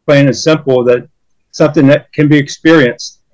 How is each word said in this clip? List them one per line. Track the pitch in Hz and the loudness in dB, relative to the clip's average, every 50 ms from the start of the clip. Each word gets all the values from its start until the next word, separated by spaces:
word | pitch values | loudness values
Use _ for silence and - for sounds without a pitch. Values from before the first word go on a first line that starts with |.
| - | -4
plain | - 143 143 143 | -2 0 2 2
and | 135 117 | 0 -2
simple | - - 160 156 151 143 135 127 127 120 | -2 -2 -2 -2 -2 -2 -2 -2 0 2
that | 123 123 123 - _ _ _ _ _ _ _ _ _ | 0 -2 -2 -4 _ _ _ _ _ _ _ _ _
something | - - 160 147 147 165 139 | -4 -2 -2 0 0 2 2
that | 135 147 - - _ - | 2 2 0 -2 _ -6
can | - 151 | -4 0
be | 143 151 | 0 0
experienced, | 147 139 - - - - 160 165 156 131 - - - - - _ _ _ _ | 0 -2 -4 -10 -4 0 2 2 2 2 0 -4 -8 -16 -20 _ _ _ _